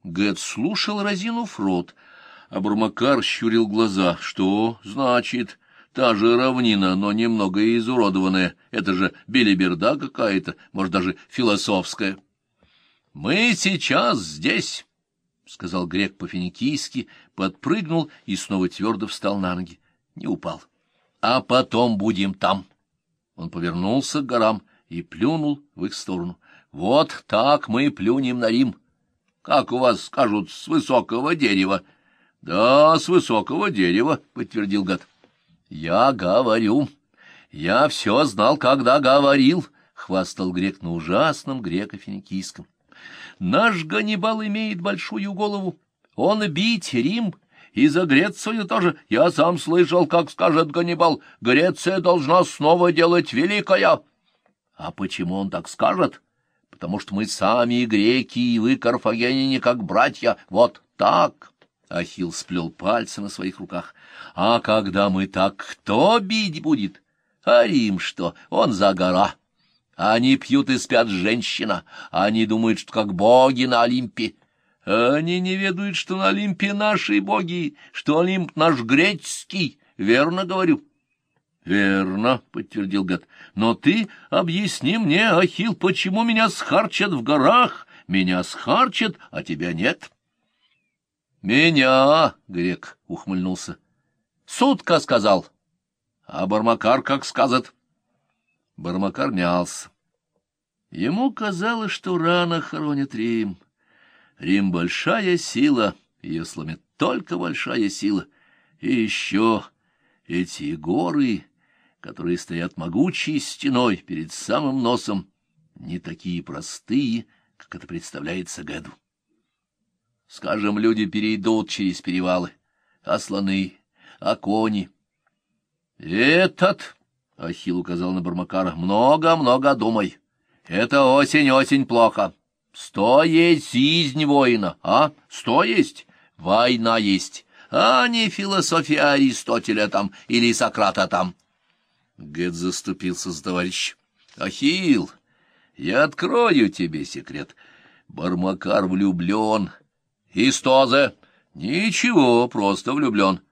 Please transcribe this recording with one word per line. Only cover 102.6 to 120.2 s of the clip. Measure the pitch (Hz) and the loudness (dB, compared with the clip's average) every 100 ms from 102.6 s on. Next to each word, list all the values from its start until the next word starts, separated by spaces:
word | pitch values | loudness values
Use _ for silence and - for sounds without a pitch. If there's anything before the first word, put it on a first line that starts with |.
хоронит | 139 156 151 143 139 | -4 -6 -4 -2 -4
Рим. | 113 117 113 104 87 _ _ _ _ _ _ _ _ | -4 -2 -2 -2 -8 _ _ _ _ _ _ _ _
Рим — | 78 98 98 | 0 2 2
большая | 87 87 - 160 226 190 170 | 0 -2 -2 -2 0 0 -2
сила, | - 117 147 127 104 - _ _ | -2 0 2 2 0 -4 _ _
ее | - 80 82 | -10 -8 -8
сломит | - 78 82 _ _ | -12 -12 -12 _ _
только | 170 254 - 175 | -2 -2 -6 -8
большая | 175 143 - 120 104 | -6 -6 -6 -2 -2
сила. | - 98 98 - _ _ _ _ _ | -2 -2 -2 -6 _ _ _ _ _
И | - 123 | -2 -2
еще | 107 - - 101 113 107 - _ _ _ _ _ _ | -2 -4 -4 0 0 0 -6 _ _ _ _ _ _
эти | 87 92 - 147 165 | -6 -6 -8 -8 -8
горы, | 78 127 175 147 131 95 _ _ _ _ _ _ | -4 -2 -2 -2 -2 -4 _ _ _ _ _ _
которые | - - 85 87 | -20 -8 -4 -4
стоят | - 85 87 - | -6 -8 -6 -8
могучей | 82 90 180 - - 151 | -6 -2 -2 -2 -4 -6
стеной | - - 139 127 123 90 | -6 -6 -2 0 0 -2
перед | - 80 80 | -8 -10 -10
самым | - - 120 143 135 | -12 -4 -2 -2 -2
носом, | 120 120 - 101 - _ _ _ _ - | 0 -2 -2 -6 -8 _ _ _ _ -20
не | - 87 | -12 -12
такие | 175 165 - 87 | -12 -12 -8 -8
простые, | - - - - _ 123 135 117 - _ _ _ | -8 -14 -14 -16 _ -2 0 -4 -8 _ _ _
как | - 90 | -20 -20
это | - | -12
представляется | 85 - 73 76 90 87 - | -12 -12 -12 -8 -8 -10 -14
Гэду. | 76 73 - - _ _ _ _ _ _ _ _ _ _ _ _ | -12 -14 -14 -20 _ _ _ _ _ _ _ _ _ _ _ _